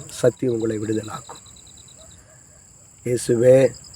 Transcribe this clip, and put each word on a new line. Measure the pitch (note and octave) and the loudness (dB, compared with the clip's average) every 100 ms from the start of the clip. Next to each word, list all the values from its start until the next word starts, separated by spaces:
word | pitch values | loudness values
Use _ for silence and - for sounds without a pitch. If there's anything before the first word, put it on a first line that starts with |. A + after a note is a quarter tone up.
| - | -8
சத்தியம் | - B2 - C3 A2+ | -4 -2 -2 -4 -4
உங்களை | A2+ A2 | -6 -6
விடுதலாக்கும். | G#2+ G#2+ G#2+ - - - - - - - - - D#5+ - - - - - - - - - B2 | -6 -6 -8 -14 -18 -20 -20 -20 -20 -20 -20 -20 -20 -20 -20 -20 -20 -20 -20 -20 -20 -14 -6
இயேசுவே, | B2 - A#2+ B2+ C3 B2 - - | -4 -2 2 6 6 4 -2 -20